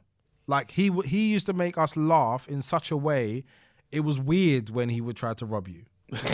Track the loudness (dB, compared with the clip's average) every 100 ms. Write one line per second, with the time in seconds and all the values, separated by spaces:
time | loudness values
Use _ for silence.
0 | _ _ _ _ -2 -2 -2 0 2 2
1 | 0 0 2 2 0 -2 -2 0 0 2
2 | 4 4 4 0 -4 -6 -2 -2 -2 -2
3 | 0 0 0 -4 -10 _ _ _ _ -2
4 | 0 0 2 4 6 4 0 -2 0 -2
5 | -4 -4 -6 -6 -4 -6 -6 -14 -20 _
6 | -12 -8 -4